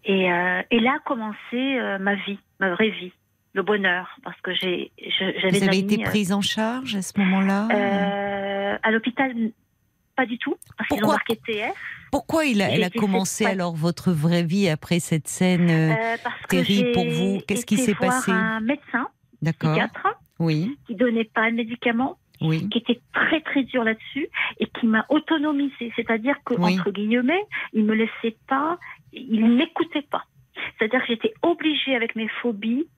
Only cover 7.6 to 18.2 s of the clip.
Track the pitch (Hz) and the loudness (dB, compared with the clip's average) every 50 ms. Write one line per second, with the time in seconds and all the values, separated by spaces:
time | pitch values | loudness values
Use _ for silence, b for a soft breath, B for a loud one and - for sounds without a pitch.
7.6 | 208 226 214 208 202 196 196 202 202 202 202 202 202 202 202 196 196 196 196 196 | 2 0 0 2 2 2 0 0 0 0 -2 -2 -2 -4 -4 -4 -4 -4 -4 -2
8.6 | 202 202 202 - - 220 220 226 226 254 233 - 269 262 247 233 226 214 - _ | -2 -2 -4 -2 0 0 0 2 0 -2 -2 -2 -2 -2 0 -2 -2 -4 -4 _
9.6 | _ _ _ _ _ _ _ _ _ _ _ - 262 208 247 233 - 277 339 - | _ _ _ _ _ _ _ _ _ _ _ -2 -2 -2 -2 -6 -4 -6 -6 -8
10.6 | - - - - 220 - 294 214 208 214 311 - - - 233 - - - 226 208 | -10 -20 -12 -10 -4 -2 -2 0 2 2 2 2 0 -2 -4 -4 -4 -6 -6 -4
11.6 | 214 262 392 B B B B B B B - 285 - - - 320 311 285 240 202 | -4 -6 -6 B B B B B B B -4 -4 -2 0 0 2 2 4 2 2
12.6 | 190 - - 185 190 180 - 233 214 202 190 185 190 180 - - 220 208 190 190 | 2 2 2 2 0 0 0 0 0 2 2 2 0 0 -2 0 0 0 2 0
13.6 | 175 175 165 160 156 170 170 - - 185 180 151 147 170 175 170 175 165 170 202 | -2 -2 -2 0 0 0 -2 0 0 0 2 4 4 4 4 4 2 2 2 2
14.6 | 202 175 156 151 - - 175 170 - - 170 160 - - - - 185 185 180 175 | 2 2 0 -2 -2 0 0 0 0 0 -2 -2 -2 -4 -2 2 2 4 4 4
15.6 | 175 170 165 160 160 160 160 220 226 226 226 233 - 240 - - - - 190 180 | 4 4 4 4 4 4 2 2 0 -2 -2 -2 -4 -8 -8 -8 -4 0 2 2
16.6 | 170 160 202 202 - 240 240 185 170 160 160 160 180 196 196 190 - - 202 240 | 4 4 4 4 4 4 2 2 2 0 0 0 0 0 0 -2 -2 -2 -2 -2
17.6 | 240 - 214 233 254 233 202 - - 254 247 262 | 0 0 2 2 2 2 2 2 2 2 2 2